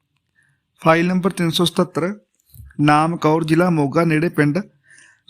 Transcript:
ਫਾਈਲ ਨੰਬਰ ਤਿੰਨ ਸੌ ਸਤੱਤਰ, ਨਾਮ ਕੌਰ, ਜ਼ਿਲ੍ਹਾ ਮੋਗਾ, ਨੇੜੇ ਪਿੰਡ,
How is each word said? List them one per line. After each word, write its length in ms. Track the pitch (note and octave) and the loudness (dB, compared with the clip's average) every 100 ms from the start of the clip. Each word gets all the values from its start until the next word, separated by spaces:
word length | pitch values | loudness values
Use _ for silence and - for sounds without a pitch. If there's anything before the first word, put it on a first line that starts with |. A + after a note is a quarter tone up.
| _ _ _ _ _ _ _ _ | _ _ _ _ _ _ _ _
ਫਾਈਲ 240 | E3 E3 F3 | 0 2 0
ਨੰਬਰ 240 | F#3 F#3 | -2 -2
ਤਿੰਨ 200 | F3+ E3 | -2 -2
ਸੌ 140 | D#3+ | 0
ਸਤੱਤਰ, 540 | E3+ - F3 D3 F3 G#3 _ _ _ - - - | -2 -2 -4 -4 -6 -8 _ _ _ -20 -16 -2
ਨਾਮ 360 | D3 D3+ D#3+ E3+ | 2 2 2 -2
ਕੌਰ, 280 | D#3 D#3+ | 0 0
ਜ਼ਿਲ੍ਹਾ 260 | D#3 E3 F3+ | 0 0 2
ਮੋਗਾ, 340 | D#3+ C#3 D#3+ | 0 0 0
ਨੇੜੇ 240 | E3+ D#3 E3+ | 0 0 -2
ਪਿੰਡ, 300 | - D3 D#3+ - _ _ - - _ _ | 0 0 -2 -6 _ _ -20 -20 _ _